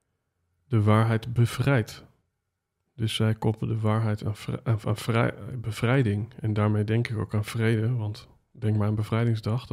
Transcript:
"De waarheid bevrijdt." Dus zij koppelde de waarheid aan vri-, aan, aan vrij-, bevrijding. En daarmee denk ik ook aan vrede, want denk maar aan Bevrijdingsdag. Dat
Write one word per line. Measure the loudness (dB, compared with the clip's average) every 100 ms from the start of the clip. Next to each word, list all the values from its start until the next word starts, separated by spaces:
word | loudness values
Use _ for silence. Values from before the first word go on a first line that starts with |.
| _ _ _ _ _ _ _
"De | 2
waarheid | 6 6 4 0 0
bevrijdt." | 2 2 2 2 2 0 -8 -20 _ _ _ _ _ _ _ _
Dus | -6 -4
zij | 0 0
koppelde | 0 -2 -2 -2
de | -2
waarheid | 0 0 0 -2
aan | -4 -6
vri-, | -8 -6
aan, | -2 -2
aan | -2 -4
vrij-, | 0 0 0 -2 -10 -8
bevrijding. | -8 -2 0 2 2 0 -4 -6
En | -2
daarmee | 2 2 2
denk | 2 0 0
ik | -4
ook | -4
aan | -4
vrede, | -4 -2 0 2 0
want | -2 -4 -6 -14 _ _
denk | -6 0 2
maar | 2
aan |
Bevrijdingsdag. | 0 0 0 2 0 -2 -4
Dat | -4